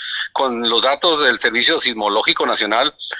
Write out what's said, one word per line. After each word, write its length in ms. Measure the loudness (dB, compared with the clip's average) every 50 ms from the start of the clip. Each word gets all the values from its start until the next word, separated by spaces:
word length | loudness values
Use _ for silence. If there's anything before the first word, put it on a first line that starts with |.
| -10 -8 -6 -6 -6 -6 -4
con 340 | -2 -2 -2 -2 -2 -2 0
los 140 | 0 2
datos 420 | 2 2 0 2 2 0 2 2 2
del 160 | 2 2 2
Servicio 400 | 0 0 0 2 2 2 2 2
Sismológico 680 | 0 -2 -2 -2 -2 0 0 0 2 0 0 0 0 0
Nacional, 460 | 0 0 0 0 2 2 0 0 -2 -8 -12 -12 -10 -12